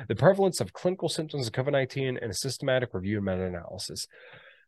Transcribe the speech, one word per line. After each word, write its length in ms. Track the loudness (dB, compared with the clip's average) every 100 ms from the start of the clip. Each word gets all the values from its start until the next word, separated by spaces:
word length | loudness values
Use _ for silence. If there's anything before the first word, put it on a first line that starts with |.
| -4
the 80 | 4
prevalence 460 | 6 6 4 2
of 120 | -4
clinical 360 | -2 -2 0 -2
symptoms 380 | -2 -4 -2 -4
of 60 |
covid 180 | -2 2
nineteen 460 | 2 2 0 -2 -2
in 120 | -4
a 60 | -4
systematic 580 | -4 -2 2 2 2
review 240 | -2 0 0
and 80 | 0
meta-analysis. 800 | 0 -2 -4 -8 -10 -8 -8 -10 -14 -20 -20 -20 -20